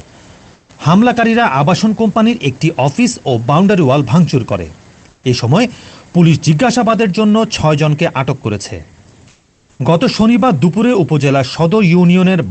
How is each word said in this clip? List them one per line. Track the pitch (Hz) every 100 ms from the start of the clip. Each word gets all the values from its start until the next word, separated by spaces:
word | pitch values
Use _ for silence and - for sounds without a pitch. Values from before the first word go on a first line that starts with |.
| - - - - - _ _ -
হামলাকারীরা | - 185 247 240 226 226 233 135
আবাসন | 147 180 220 214
কোম্পানির | 226 226 220 233 139
একটি | 123 160 -
অফিস | 139 147 247 -
ও | 139 120 117
বাউন্ডারি | 147 196 202 139
ওয়াল | 143 139
ভাঙচুর | 160 151 139
করে। | 107 95 82 - - - - _
এ | 131
সময় | 123 117 165 247 - - - -
পুলিশ | 180 170 151 -
জিজ্ঞাসাবাদের | 156 247 247 220 220 220
জন্য | 175 214 214 220
ছয় | - 156 151
জনকে | 156 151 165 131
আটক | 131 127
করেছে। | - 101 - 87 78 - - - - _ _ _ _ _
গত | 127 165 247 -
শনিবার | 220 240 262 156
দুপুরে | 165 185 240 233
উপজেলা | 165 151 139 139 127
সদর | - 165 220 185
ইউনিয়নের | 175 175 180 185 185 104